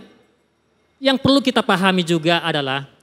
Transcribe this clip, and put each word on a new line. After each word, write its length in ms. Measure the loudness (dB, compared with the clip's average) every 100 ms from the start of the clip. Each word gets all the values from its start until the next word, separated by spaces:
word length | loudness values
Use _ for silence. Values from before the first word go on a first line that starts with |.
| -14 _ _ _ _ _ _ _ _ -4
yang 180 | 0 0
perlu 240 | 2 2
kita 200 | 2 0
pahami 400 | 0 0 2 0
juga 400 | 0 0 0 -2
adalah 440 | -2 -4 -4 -6 -8 _